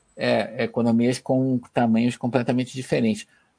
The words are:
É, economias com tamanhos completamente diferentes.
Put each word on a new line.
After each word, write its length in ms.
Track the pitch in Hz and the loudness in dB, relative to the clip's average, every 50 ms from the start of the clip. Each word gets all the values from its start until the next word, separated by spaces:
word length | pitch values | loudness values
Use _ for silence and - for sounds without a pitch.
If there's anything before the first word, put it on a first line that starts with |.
| _ _ _ | _ _ _
É, 460 | - 127 123 120 117 101 - - 127 117 | -4 -2 0 0 0 -2 -4 -4 -4 -4
economias 560 | 113 - 123 117 117 113 117 117 127 127 - | -2 -2 0 2 2 2 2 2 2 0 -2
com 420 | - - 131 131 131 131 127 123 - - - | -2 -2 -2 0 0 0 -2 -2 -4 -4 -2
tamanhos 440 | 127 120 113 113 110 117 123 123 | 0 2 2 2 2 2 0 -2
completamente 560 | - - 120 113 123 120 - 123 127 127 - - | -2 -4 -2 0 0 0 0 0 -2 -2 -4 -8
diferentes. 540 | 135 127 - 156 143 117 110 104 104 - - _ _ _ _ _ | -12 -6 -2 -2 0 2 0 0 -2 -6 -14 _ _ _ _ _